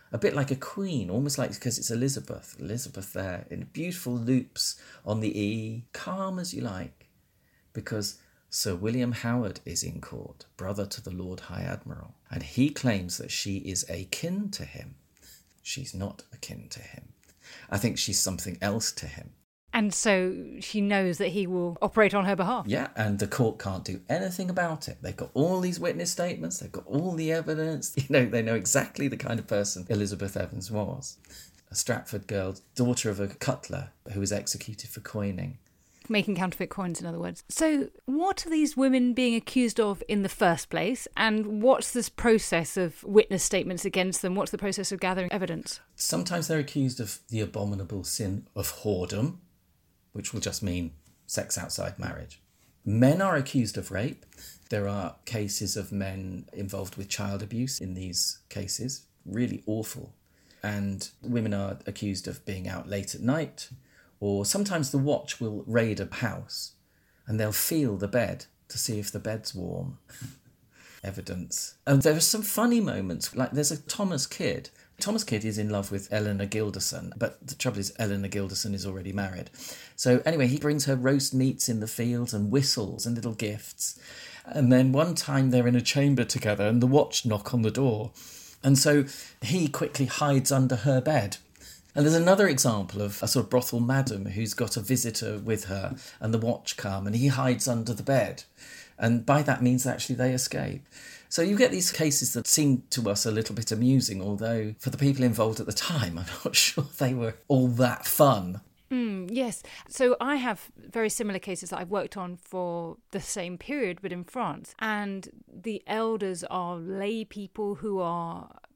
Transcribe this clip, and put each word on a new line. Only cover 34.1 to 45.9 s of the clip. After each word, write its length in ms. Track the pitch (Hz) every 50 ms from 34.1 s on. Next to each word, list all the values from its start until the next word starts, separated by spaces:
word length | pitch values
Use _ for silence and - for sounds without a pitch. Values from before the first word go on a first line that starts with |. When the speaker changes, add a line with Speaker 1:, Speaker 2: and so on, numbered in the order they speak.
Speaker 1:
who 80 | 104 101
was 120 | 98 98
executed 600 | 104 101 - - - 101 - - 107 - - -
for 80 | - -
coining. 580 | - - - 110 104 101 95 90 92 92 95 - _ _ _ _ _ _ _ _ - -
Speaker 2:
Making 260 | 220 208 190 - 202
counterfeit 340 | 175 190 185 170 - 196 180
coins, 300 | - - 190 180 165 -
in 80 | 175 170
other 120 | 165 170
words. 240 | 170 175 175 - - -
So 400 | - - 320 320 311 285 269 - - - -
what 400 | - 262 302 339 392 381 - -
are 40 | 349
these 260 | 320 311 302 285 -
women 380 | - 269 269 262 262 247 247 240
being 220 | 220 254 247 233
accused 440 | 233 - - - 254 247 233 214 -
of 240 | 220 208 202 165 - -
in 160 | 214 208 196
the 60 | 190
first 400 | - - 220 180 170 160 - -
place? 380 | - 160 160 190 262 247 - - -
And 460 | - 208 220 214 220 214 208 214 214
what's 300 | 208 254 262 - - -
this 180 | - 247 226 -
process 680 | - - - 240 226 220 - - - 165 165 - - 196
of 260 | 180 170 156 - -
witness 400 | 202 196 214 - - 196 190 -
statements 420 | - - 190 170 - 185 175 -
against 360 | 196 - 190 185 190 180 -
them? 140 | - 190 180
What's 160 | 196 175 -
the 60 | - -
process 340 | - 202 190 - 190 -
of 80 | 202 180
gathering 320 | - 185 185 185 185 180
evidence? 480 | 202 208 185 180 165 156 - - - - - _